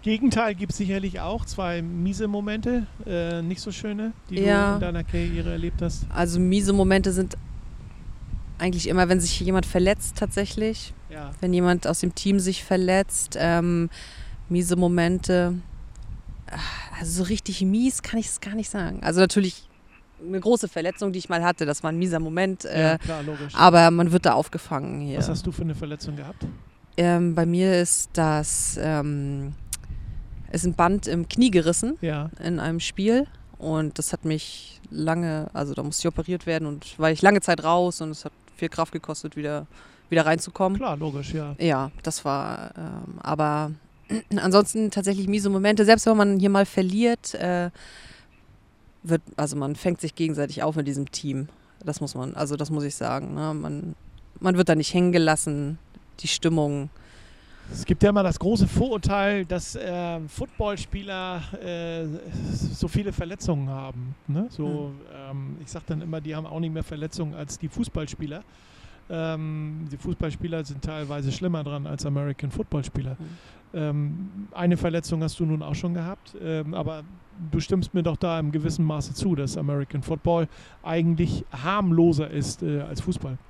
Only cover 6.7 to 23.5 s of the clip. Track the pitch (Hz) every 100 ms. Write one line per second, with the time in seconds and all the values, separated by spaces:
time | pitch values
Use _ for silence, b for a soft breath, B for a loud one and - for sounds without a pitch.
6.7 | 196 185 190 190 185 185 - - - -
7.7 | - - - - - - - - - 175
8.7 | 180 160 185 175 185 175 - 180 190 180
9.7 | 180 180 208 - - 208 - 202 - 214
10.7 | 220 - - - 156 143 - 180 180 180
11.7 | 175 - 170 180 - 196 196 185 185 -
12.7 | 190 185 190 196 - - - 170 170 175
13.7 | 175 165 B B B B B - 175 175
14.7 | 180 180 175 170 180 - 180 175 180 -
15.7 | - - - - - - - - - B
16.7 | B B - 165 170 180 214 - 190 190
17.7 | 208 254 - - 226 214 - - 214 208
18.7 | 208 165 185 - 170 185 214 190 - -
19.7 | - - - - - 165 190 196 240 202
20.7 | - 165 - 202 185 - 175 175 175 151
21.7 | 147 160 165 180 165 160 165 190 185 -
22.7 | 160 160 160 - 160 147 147 147